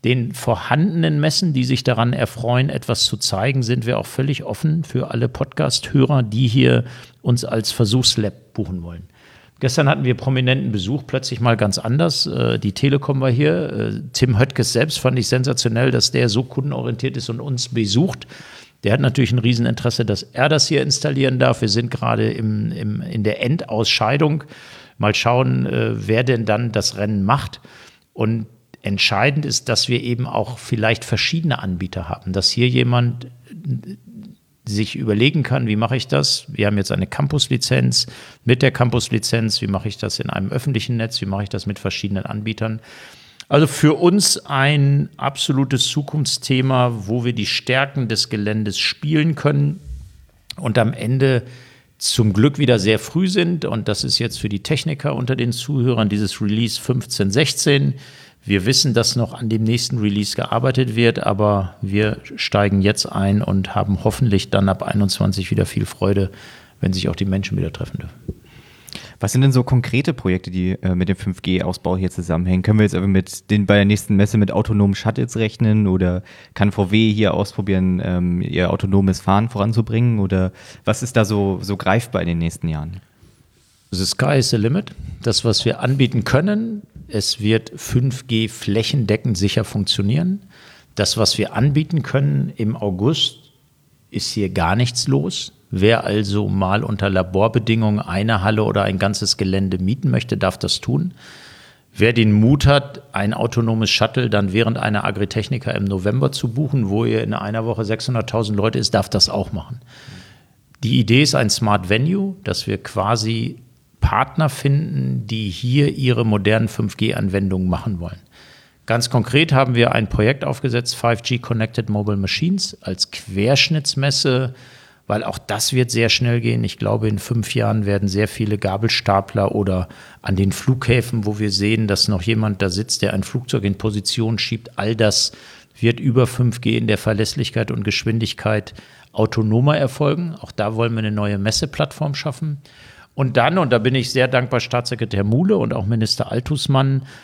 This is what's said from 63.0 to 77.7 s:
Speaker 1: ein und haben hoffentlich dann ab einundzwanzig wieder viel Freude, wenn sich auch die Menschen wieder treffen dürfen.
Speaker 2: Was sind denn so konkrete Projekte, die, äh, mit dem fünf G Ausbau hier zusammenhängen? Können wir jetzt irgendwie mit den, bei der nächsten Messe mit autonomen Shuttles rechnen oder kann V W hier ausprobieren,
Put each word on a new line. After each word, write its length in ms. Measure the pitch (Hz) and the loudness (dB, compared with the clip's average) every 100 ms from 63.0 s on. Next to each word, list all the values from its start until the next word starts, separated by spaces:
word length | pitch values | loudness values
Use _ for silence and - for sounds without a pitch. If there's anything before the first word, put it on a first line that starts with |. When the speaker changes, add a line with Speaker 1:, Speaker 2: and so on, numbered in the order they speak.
| - | -4
Speaker 1:
ein 340 | - 98 104 | -2 2 2
und 320 | - 98 92 | 2 -2 -2
haben 300 | 104 101 95 | -4 -2 0
hoffentlich 480 | 110 - 123 98 - | -2 0 0 0 0
dann 180 | 98 98 | 0 0
ab 140 | 92 | 0
einundzwanzig 680 | - 104 101 - 101 95 92 | -2 0 0 2 0 0 -2
wieder 160 | 104 95 | -2 0
viel 220 | - 101 | -2 -6
Freude, 420 | - 98 101 95 - - - - _ | -2 0 2 0 -6 -20 -20 -20 _
wenn 140 | 92 | -2
sich 160 | 92 87 | -2 -4
auch 60 | 85 | -2
die 100 | 98 | -2
Menschen 320 | 95 98 98 | -2 -2 -4
wieder 160 | 85 | -4
treffen 240 | - - - | -6 -10 -10
dürfen. 160 | - - - - - - - - - - - - | -12 -14 -14 -14 -18 -20 -20 -20 -18 -16 -18 -6
Speaker 2:
Was 120 | 101 | -2
sind 100 | 127 | 4
denn 100 | 139 | 4
so 120 | 127 | 4
konkrete 500 | 123 127 - 127 143 | 4 2 2 0 0
Projekte, 380 | 131 95 92 - | -2 0 0 -2
die, 220 | 92 90 92 | -2 -2 0
äh, 100 | 95 | 0
mit 160 | 90 92 | 0 0
dem 60 | 92 | 0
fünf 260 | - 90 | -4 -4
G 220 | - 92 | 0 0
Ausbau 340 | 87 90 - 92 | 0 -4 -2 -2
hier 140 | 92 | -2
zusammenhängen? 500 | - 87 82 90 92 | -4 -2 0 2 2
Können 160 | 92 107 | 4 4
wir 60 | |
jetzt 100 | 104 | 4
irgendwie 200 | 90 98 | 2 2
mit 360 | 95 92 - - | 2 0 -12 0
den, 160 | 104 98 | 0 4
bei 120 | 101 | 4
der 80 | 101 | 6
nächsten 300 | 104 - 101 | 2 2 2
Messe 220 | 101 110 | 4 4
mit 140 | 101 | 2
autonomen 420 | 92 107 104 101 | 0 0 2 2
Shuttles 440 | 95 110 120 120 113 | 2 -2 -2 -4 -2
rechnen 500 | 110 - 113 107 101 | -4 0 2 4 4
oder 340 | 92 90 90 - - - | 2 2 0 -6 -20 -20
kann 180 | - 101 | 0 0
V 200 | 101 92 | 2 2
W 200 | 107 110 | 4 4
hier 220 | 107 104 | 4 2
ausprobieren, 680 | 85 104 - 98 | 2 -2 -4 0